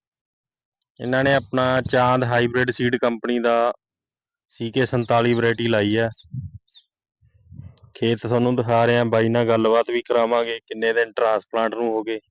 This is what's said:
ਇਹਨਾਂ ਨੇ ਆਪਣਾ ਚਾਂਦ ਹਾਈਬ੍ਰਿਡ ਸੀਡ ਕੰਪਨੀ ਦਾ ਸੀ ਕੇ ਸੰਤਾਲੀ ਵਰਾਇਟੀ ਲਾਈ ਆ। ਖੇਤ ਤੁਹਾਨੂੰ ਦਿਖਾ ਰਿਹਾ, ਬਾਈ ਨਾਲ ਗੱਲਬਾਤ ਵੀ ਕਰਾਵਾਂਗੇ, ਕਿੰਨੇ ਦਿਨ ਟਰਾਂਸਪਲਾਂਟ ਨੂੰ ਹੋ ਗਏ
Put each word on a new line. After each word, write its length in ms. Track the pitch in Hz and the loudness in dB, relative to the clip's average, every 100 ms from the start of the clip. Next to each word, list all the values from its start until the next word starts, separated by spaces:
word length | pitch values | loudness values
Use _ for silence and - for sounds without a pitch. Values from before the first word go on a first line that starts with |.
| _ _ _ _ _ _ _ _ _ _ | _ _ _ _ _ _ _ _ _ _
ਇਹਨਾਂ 240 | 120 131 | -4 0
ਨੇ 100 | 139 139 | 2 0
ਆਪਣਾ 460 | - 131 127 127 | 0 -2 0 0
ਚਾਂਦ 420 | 120 127 123 127 | 0 0 2 2
ਹਾਈਬ੍ਰਿਡ 480 | 120 120 120 123 123 | 2 0 0 0 -2
ਸੀਡ 240 | - 123 123 | -2 -2 0
ਕੰਪਨੀ 440 | 120 113 120 123 | -2 -2 -4 -2
ਦਾ 340 | 117 117 120 - _ _ _ _ _ _ _ | 2 2 0 -2 _ _ _ _ _ _ _
ਸੀ 220 | - 117 | -10 -6
ਕੇ 140 | 131 123 | -2 0
ਸੰਤਾਲੀ 480 | 123 113 117 120 | 0 0 2 2
ਵਰਾਇਟੀ 340 | 117 117 113 117 | 2 0 0 0
ਲਾਈ 280 | 110 104 110 | 0 2 0
ਆ। 140 | 113 - - 123 95 - _ _ _ _ _ _ _ _ _ - - - - | -2 -6 -14 -14 -12 -18 _ _ _ _ _ _ _ _ _ -20 -20 -20 -20
ਖੇਤ 340 | - 117 117 113 | -4 -2 -2 -2
ਤੁਹਾਨੂੰ 280 | 120 123 127 | 0 0 0
ਦਿਖਾ 300 | 117 117 117 | 0 2 4
ਰਿਹਾ, 160 | 120 | 2
ਬਾਈ 260 | 117 113 113 | 2 2 2
ਨਾਲ 180 | 120 113 | 0 2
ਗੱਲਬਾਤ 420 | 113 110 117 117 | 2 4 2 2
ਵੀ 120 | 120 | -4
ਕਰਾਵਾਂਗੇ, 580 | - 120 117 117 117 113 | -2 0 2 0 -2 -6
ਕਿੰਨੇ 340 | _ 110 113 | _ -4 -2
ਦਿਨ 180 | 113 113 | 0 -2
ਟਰਾਂਸਪਲਾਂਟ 640 | 104 113 107 - 117 113 110 | 0 0 0 -2 -2 -2 -2
ਨੂੰ 140 | 120 | -4
ਹੋ 140 | 110 | -4
ਗਏ 160 | 107 110 _ | -4 -8 _